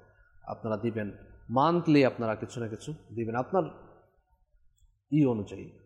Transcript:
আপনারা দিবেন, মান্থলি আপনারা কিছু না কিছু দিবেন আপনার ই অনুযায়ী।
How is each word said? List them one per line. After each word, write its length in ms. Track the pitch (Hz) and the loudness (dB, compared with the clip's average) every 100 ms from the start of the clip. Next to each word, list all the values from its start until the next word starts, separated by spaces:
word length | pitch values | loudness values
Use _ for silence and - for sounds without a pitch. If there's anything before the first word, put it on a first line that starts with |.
| - _ _ - | -20 _ _ -18
আপনারা 340 | - 104 113 104 | -14 -8 -6 -2
দিবেন, 340 | 117 107 101 - - - - | -2 -4 -6 -10 -18 -18 -4
মান্থলি 560 | 123 156 175 160 147 123 | 2 4 4 4 6 6
আপনারা 300 | 120 113 107 | 2 -2 -4
কিছু 240 | 110 120 | -6 -8
না 80 | 110 | -8
কিছু 260 | 110 151 151 - 110 | -8 -12 -14 -10 -6
দিবেন 200 | 110 117 | -4 -4
আপনার 280 | 127 190 156 - - - _ _ _ _ _ _ _ _ _ _ _ | 0 0 0 -6 -20 -20 _ _ _ _ _ _ _ _ _ _ _
ই 140 | 147 131 | 2 2
অনুযায়ী। 460 | 110 98 95 - - | 0 -4 -12 -16 -20